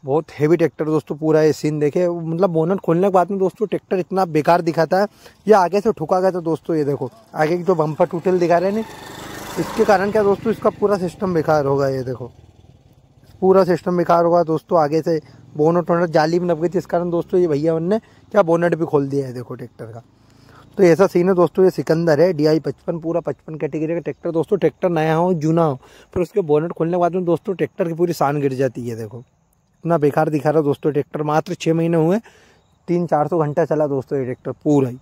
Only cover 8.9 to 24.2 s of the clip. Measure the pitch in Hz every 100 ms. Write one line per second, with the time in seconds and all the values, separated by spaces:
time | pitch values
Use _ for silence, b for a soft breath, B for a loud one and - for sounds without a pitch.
8.9 | - - - - - - - 165 - 220
9.9 | 196 196 214 202 196 226 208 220 - 202
10.9 | 202 175 - 190 175 151 156 139 139 139
11.9 | 135 127 127 120 - - _ - - _
12.9 | _ _ _ _ - 185 190 180 170 -
13.9 | 180 170 170 170 175 160 160 _ 175 151
14.9 | 160 165 160 B B B 147 151 175 165
15.9 | 170 175 160 156 170 175 165 170 175 -
16.9 | 175 175 170 151 185 180 143 156 160 170
17.9 | 214 b b b 214 165 170 175 165 160
18.9 | 151 139 139 135 123 120 123 127 _ 113
19.9 | 113 - _ b b b b b - 185
20.9 | 156 185 185 175 185 170 - 190 - 147
21.9 | 165 170 147 175 160 151 156 147 - -
22.9 | 170 160 165 156 135 - 160 156 151 156
23.9 | 170 156 139